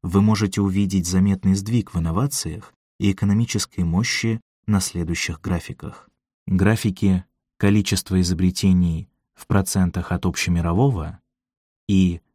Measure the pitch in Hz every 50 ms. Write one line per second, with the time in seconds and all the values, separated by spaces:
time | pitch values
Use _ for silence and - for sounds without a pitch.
0 | - 92 85 98 101 107 110 101 107 98 - 101 101 98 92 101 101 92 98 95
1 | 85 85 92 92 95 101 98 95 - 95 95 98 98 107 117 120 95 - - 87
2 | 82 82 82 98 131 143 - - - 80 - - - - _ _ _ _ _ _
3 | - 98 95 - 101 101 101 107 117 - - 104 - - _ - 90 85 82 92
4 | 120 - - - - 113 113 113 _ _ _ _ _ - 107 95 95 - - 87
5 | 85 78 85 - - - 82 - - - 90 82 - - - - - 71 - -
6 | _ _ _ _ _ _ _ _ _ - 95 90 95 101 113 110 - 107 92 -
7 | - 98 92 90 - _ _ _ _ _ _ _ - 101 104 107 98 - 98 92
8 | - - 92 92 90 87 92 80 90 90 90 - - 95 92 90 90 85 80 80
9 | - _ _ _ _ _ _ _ - _ - 98 95 - - 101 92 87 - 90
10 | 87 - 90 92 - 92 - - - 87 87 85 82 85 82 98 131 139 123 90
11 | 78 82 90 - _ _ _ _ _ _ _ _ _ _ _ _ _ - 101 95
12 | 95 90 85 80 _ _